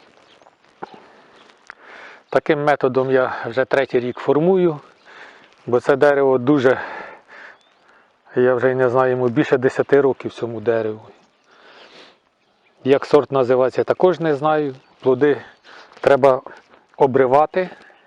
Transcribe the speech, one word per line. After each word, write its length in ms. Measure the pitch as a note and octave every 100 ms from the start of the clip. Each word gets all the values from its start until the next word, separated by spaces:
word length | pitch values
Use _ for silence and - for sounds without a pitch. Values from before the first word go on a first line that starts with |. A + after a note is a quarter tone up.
| _ _ _ _ _ _ _ _ - - - _ _ _ _ _ - - - - - - _
Таким 360 | C3+ - D3+
методом 460 | D3 C#3 C3+ B2+ C3
я 240 | C3 B2+ - B2
вже 180 | A#2
третій 360 | C3 C3+ C3 B2+
рік 180 | B2 -
формую, 640 | - C#3 E3+ F#3+ F3 D3 - _ _ - - - - _ -
бо 140 | A#2+
це 160 | - C#3
дерево 420 | D3 C#3 C3+ C3
дуже, 420 | B2 D3 B2+ A#2+ - - - - _ - - - _ _ _ _ _ _ _ -
я 180 | B2+
вже 160 | B2 B2+
й 40 |
не 160 | C3 B2+
знаю, 200 | B2+ C3
йому 180 | B2+ B2
більше 300 | A#2 D3 C#3
десяти 420 | B2+ - B2+ C#3
років 320 | C3+ A#2+ A#2
цьому 280 | - A#2 A2+
дереву. 400 | G#2+ A2+ A2 G#2+ G#2+ - _ _ _ _ - - - - - _ _ _ _ _ _ _
Як 220 | B2+ C#3 -
сорт 260 | D3 B2
називається, 520 | C3+ B2 B2+ B2+ -
також 360 | A#2 - F#3 D#3
не 140 | D#3+
знаю. 400 | C#3 D3+ D#3 D3 C3 _ _
Плоди 420 | C3 B2+ D3 B2 - _ - - - -
треба 420 | - C3+ C3+ C3 - - _ _ _ -
обривати 720 | C#3 B2+ C3 C3+ D3+ F#3 F3+ - - _